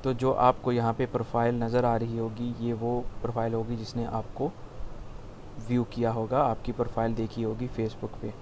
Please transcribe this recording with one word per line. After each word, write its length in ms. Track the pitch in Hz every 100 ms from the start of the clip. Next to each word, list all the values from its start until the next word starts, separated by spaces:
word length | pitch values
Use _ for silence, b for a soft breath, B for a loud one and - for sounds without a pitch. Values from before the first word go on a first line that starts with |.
तो 80 | 135
जो 200 | 123 131
आपको 400 | - 123 123 131
यहाँ 220 | 120 117
पे 120 | 117 127
प्रोफाइल 560 | 123 113 117 117 120
नज़र 220 | 117 120
आ 120 | 123 117
रही 220 | 117 113
होगी, 480 | 113 110 120 117 117
ये 60 |
वो 320 | 113 117 123 123 -
प्रोफाइल 320 | 117 117 113
होगी 220 | 113 113 117
जिसने 280 | 110 120
आपको 480 | 117 113 104 - 147 - - - - - - - - - - - 110
व्यू 160 | 123
किया 260 | 117 - 117
होगा, 320 | 113 110 127
आपकी 300 | 139 113 -
प्रोफाइल 420 | 120 117 - 113
देखी 280 | 113 110 -
होगी 260 | 113 110 123
Facebook 520 | - 110 - 113 -
पे। 120 | 113 110